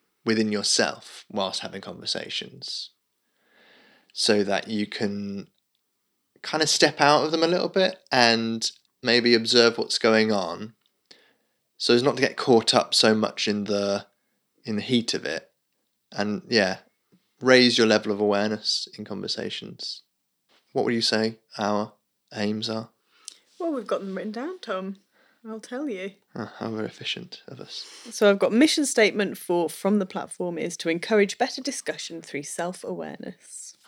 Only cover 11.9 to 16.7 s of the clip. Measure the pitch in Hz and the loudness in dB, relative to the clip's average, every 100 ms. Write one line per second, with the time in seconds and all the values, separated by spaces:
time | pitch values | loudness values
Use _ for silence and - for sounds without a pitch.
11.9 | 120 135 127 127 - - 113 - 120 - | 4 4 2 0 0 4 4 6 2 2
12.9 | - 113 110 107 - 110 104 98 101 101 | 2 4 4 0 -2 -2 -2 -2 -2 -2
13.9 | 98 - _ _ _ _ _ 120 104 120 | -4 -6 _ _ _ _ _ -8 -6 0
14.9 | 123 110 - 71 80 - _ _ _ _ | 0 0 -4 -6 -8 -10 _ _ _ _
15.9 | _ _ - 104 98 - 117 92 | _ _ -6 -4 -4 0 2 2